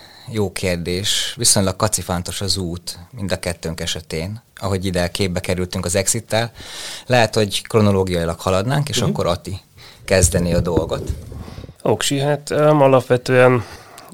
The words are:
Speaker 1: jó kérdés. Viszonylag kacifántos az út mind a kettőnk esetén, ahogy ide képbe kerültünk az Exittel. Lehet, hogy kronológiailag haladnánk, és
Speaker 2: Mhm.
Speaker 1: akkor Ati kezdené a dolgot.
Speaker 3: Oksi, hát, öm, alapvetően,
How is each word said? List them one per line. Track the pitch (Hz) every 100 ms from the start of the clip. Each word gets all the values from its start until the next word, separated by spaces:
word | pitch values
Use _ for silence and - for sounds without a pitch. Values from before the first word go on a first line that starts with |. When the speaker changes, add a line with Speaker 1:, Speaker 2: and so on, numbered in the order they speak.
| - - -
Speaker 1:
jó | 110 98
kérdés. | - 92 87 85 90 101 - - -
Viszonylag | 117 107 95 -
kacifántos | 107 - 90 87 87 -
az | 98 98
út | 87 85 - - 87
mind | 113 95
a | 92
kettőnk | 90 85 82 85
esetén, | 92 85 - 80 87 113 - -
ahogy | 95 98
ide | 95 87 87
képbe | - 95 87
kerültünk | - 90 90 95
az | 87
Exittel. | 98 95 117 - 110 117 - - - - - -
Lehet, | 123 110
hogy | 113 104 - -
kronológiailag | 113 104 98 92 85 82 82
haladnánk, | 92 95 107 147 143
és | 104
Speaker 2:
Mhm. | 82
Speaker 1:
akkor | - 85
Ati | 85 90 98 - - - -
kezdené | - 95 90 90 87
a | 78
dolgot. | 90 80 82 - - - - - - - - -
Speaker 3:
Oksi, | - 110 - 139
hát, | 143 147 -
öm, | 147 151 151
alapvetően, | 135 131 - 123 - 127 127 123 101 - - - -